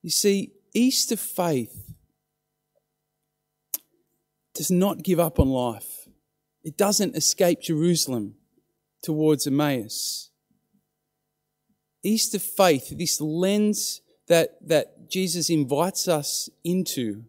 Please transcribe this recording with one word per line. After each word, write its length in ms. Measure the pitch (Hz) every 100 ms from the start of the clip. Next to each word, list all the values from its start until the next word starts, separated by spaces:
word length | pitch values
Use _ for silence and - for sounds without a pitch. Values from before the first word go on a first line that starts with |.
You 100 | 175
see, 420 | - 208 202 - _ _
Easter 440 | - 247 262 - 220
faith 760 | - - 175 139 113 - - - _ _ _ _ _ _ _ _ _ _ _ _ _ _ _ _ _ - _ _ _ _ _ _ _
does 160 | - 156
not 320 | 180 196 -
give 180 | 165 170
up 180 | 170 -
on 120 | 135
life. 580 | 131 123 107 - - - _ _ _ _ _
It 140 | 160 -
doesn't 360 | 202 202 190
escape 460 | 160 - - 175 175
Jerusalem 760 | - 160 170 165 - 123 104 110 _ _ _ _ _ _
towards 440 | - 156 156 147 147
Emmaus. 840 | 139 147 135 107 - - - - _ _ _ _ _ _ _ _ _ _ _ _ _ _ _ _ _
Easter 380 | 190 220 - 202
faith, 580 | - - 190 143 - 147
this 220 | 175 -
lens 800 | 151 160 185 208 208 214 - - _ _ _
that, 300 | 170 165 - -
that 420 | 156 - - -
Jesus 400 | 185 190 170 156
invites 600 | 165 135 139 170 - -
us 420 | 156 143 - - _
into 600 | 170 180 170 - 117 104